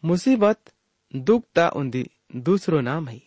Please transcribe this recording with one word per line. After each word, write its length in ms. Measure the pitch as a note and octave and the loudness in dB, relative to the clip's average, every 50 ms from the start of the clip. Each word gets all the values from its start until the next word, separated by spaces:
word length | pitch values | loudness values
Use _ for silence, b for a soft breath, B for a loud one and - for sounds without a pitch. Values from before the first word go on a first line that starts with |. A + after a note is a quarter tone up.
| - | 0
मुसीबत 680 | D#3+ F3 F3+ - C4 C4 A#3 G3+ G#3 G#3+ _ _ - _ _ _ _ _ _ _ _ - | 0 0 0 2 2 2 4 4 2 2 _ _ -20 _ _ _ _ _ _ _ _ -10
दुख 300 | C3+ C3 D#3 A3+ A#3+ A#3 _ _ | -6 2 2 2 2 2 _ _
ता 120 | E3+ E3+ E3+ | 2 2 2
उन्दी 340 | - - C#3+ C3 A#2 C3 B2 - _ _ _ _ - | 0 -2 -6 -4 -4 -6 -8 -8 _ _ _ _ -14
दूसरो 440 | B2 B2 D#3 F#3+ G3 - - E3 D3+ | -6 -2 0 0 0 0 -2 -2 -2
नाम 260 | B2+ A#2+ C3+ E3 D#3+ | -2 -2 -4 -6 -6
है। 140 | B2+ A#2 A#2 _ | -10 -14 -16 _